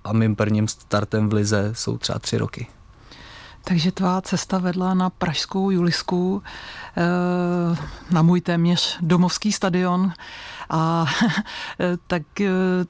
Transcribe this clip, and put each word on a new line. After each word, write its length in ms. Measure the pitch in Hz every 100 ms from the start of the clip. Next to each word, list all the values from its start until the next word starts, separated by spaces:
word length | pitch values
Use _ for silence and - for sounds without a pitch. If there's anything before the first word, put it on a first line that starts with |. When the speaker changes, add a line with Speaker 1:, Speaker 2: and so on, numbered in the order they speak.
Speaker 1:
a 100 | -
mým 220 | 113 110 101
prvním 320 | 107 107 110
startem 640 | - - 104 107 110 107
v 40 |
lize 380 | 107 104 104 104
jsou 240 | 113 113 117
třeba 220 | - -
tři 180 | - 113
roky. 300 | 110 - 120 - - - - - - - - -
Speaker 2:
Takže 280 | - 170 180
tvá 300 | 185 185 185
cesta 360 | - 175 - 185
vedla 360 | 180 185 185
na 160 | 185 185
pražskou 600 | - 170 143 - 190 196
Julisku, 760 | 185 175 170 - 180 185 196 - - - - - -
eh, 800 | 175 180 180 180 175 175 170 165 151 - -
na 100 | 165
můj 200 | 165 175
téměř 560 | 175 170 170 175 - -
domovský 500 | 165 175 180 - 208
stadion. 640 | - 190 180 180 180 190 - - - - - -
A, 360 | 160 160 165 156 -
<laughs> 640 | 220 196 - - - -
eh, 180 | 180 175 -
tak, 340 | 175 - -
eh, 80 | 202 185 185 180